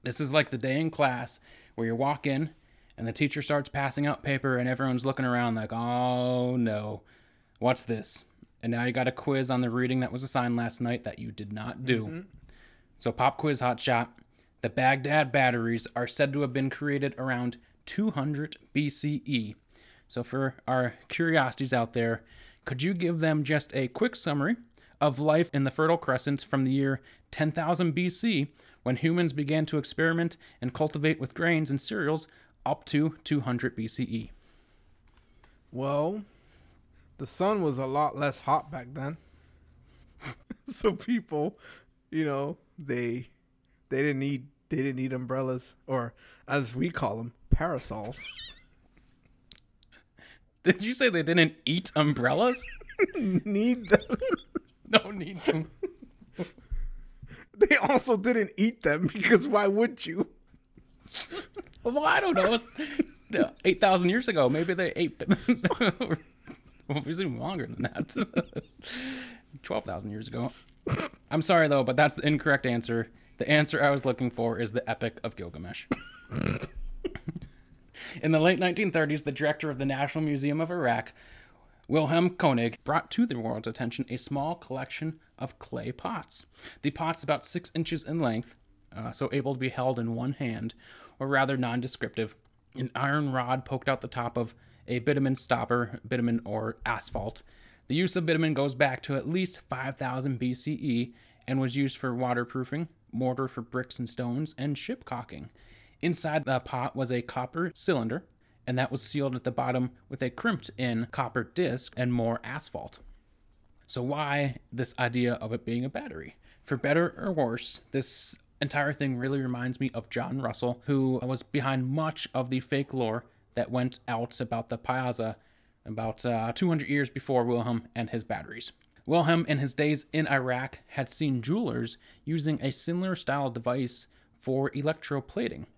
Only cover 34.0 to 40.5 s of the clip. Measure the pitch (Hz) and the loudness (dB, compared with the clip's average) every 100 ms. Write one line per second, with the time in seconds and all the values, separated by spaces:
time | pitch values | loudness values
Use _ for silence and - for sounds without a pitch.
34 | 127 113 113 - _ - _ _ _ _ | -2 -4 -8 -16 _ -20 _ _ _ _
35 | _ _ _ - - _ _ 120 135 147 | _ _ _ -20 -20 _ _ -6 -2 0
36 | 156 214 202 - _ - - - _ - | 0 -2 -10 -20 _ -20 -20 -20 _ -20
37 | - - 127 - 185 214 165 127 131 139 | -20 -12 -12 -2 0 2 0 0 -2 0
38 | 151 139 143 - - 151 151 131 123 147 | 0 0 -2 -2 0 0 0 -12 -12 -8
39 | 139 160 - - - - - - - - | -8 -8 -16 -20 -20 -20 -20 -20 -20 -20
40 | - - - - _ | -20 -16 -14 -14 _